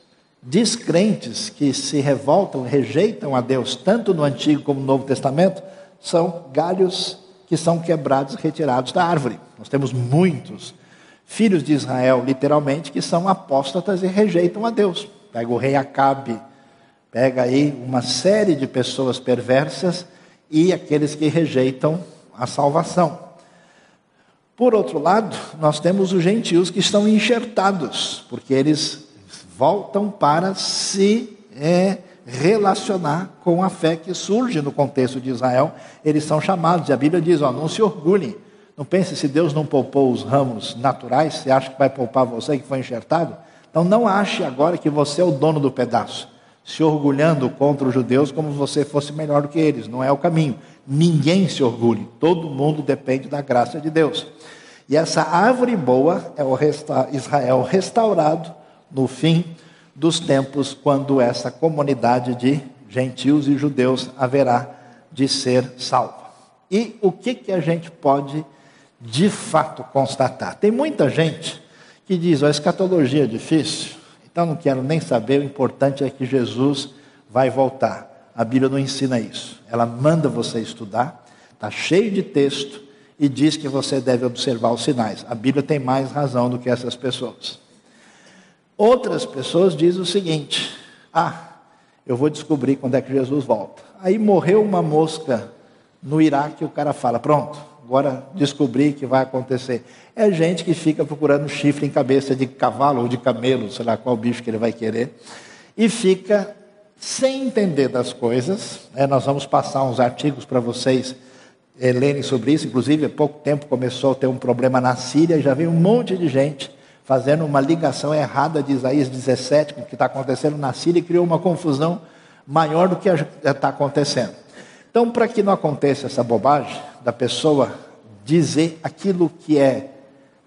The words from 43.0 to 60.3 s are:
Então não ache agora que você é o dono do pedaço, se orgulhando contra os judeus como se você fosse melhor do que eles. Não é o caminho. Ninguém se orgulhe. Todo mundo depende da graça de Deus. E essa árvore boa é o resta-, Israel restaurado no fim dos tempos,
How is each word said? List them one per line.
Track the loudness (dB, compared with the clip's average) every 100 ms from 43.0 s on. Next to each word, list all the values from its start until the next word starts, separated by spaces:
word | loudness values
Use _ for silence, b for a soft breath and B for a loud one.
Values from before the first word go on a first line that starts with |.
| -2 -2 -2 -8 B B B
Então | -2 2
não | 4 4
ache | 2 0 -2
agora | -4 0 0 0
que | 0
você | 0 0 2
é |
o | 0
dono | 2 2 2
do | 0
pedaço, | 0 0 0 -2 -8 -16 b b b
se | -12 0
orgulhando | 2 2 2 2 2 2 0
contra | 0 0 2 0
os |
judeus | 0 2 2 2
como | -2 -6
se | -4
você | -4 -2
fosse | -2 -2 -4
melhor | -6 -2 0
do | 0
que | 0
eles. | 0 0 -6
Não | -4
é | 0
o | 0
caminho. | 0 0 0 -4 B B -4
Ninguém | 0 2 2 2 2 2
se | 2
orgulhe. | 0 2 2 0 -4 -2
Todo | 0 0 -2
mundo | -2 0 0
depende | -2 -2 -2 -4 -4
da | -8
graça | 0 0 0 -2
de | -2
Deus. | 2 2 0 -10 B B B B B -2
E | 0
essa | 2 0
árvore | 2 4 4 4 0 0
boa | 2 4 4 0 -4 -4
é |
o | -2
resta-, | 2 0 0 -2 -2 -2
Israel | -4 -2 0 2 2
restaurado | 2 0 0 0 2 2 2 0 -4 -18 B B _
no | -2 -2
fim | 0 2 2 0 B B B B -2
dos | 0 0
tempos, | 2